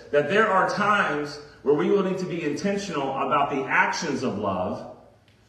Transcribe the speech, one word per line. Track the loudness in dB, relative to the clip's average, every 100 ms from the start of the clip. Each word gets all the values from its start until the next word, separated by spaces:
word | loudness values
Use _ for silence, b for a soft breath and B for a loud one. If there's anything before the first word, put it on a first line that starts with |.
| B
that | 0 2
there | 2 4
are | 4 2
times | 0 2 2 2 -2 -6 -10 B B
where | 2
we | 2 4
will | 4
need | 2 -2
to | -4
be | -4
intentional | -4 -2 -2 -2 -4 -4 -2 -2
about | 0 2 0
the | -2
actions | 0 2 2 0 -4 -2
of | -2 -2
love | -2 -2 -4 -6 -10 -18 -20 -20 _ b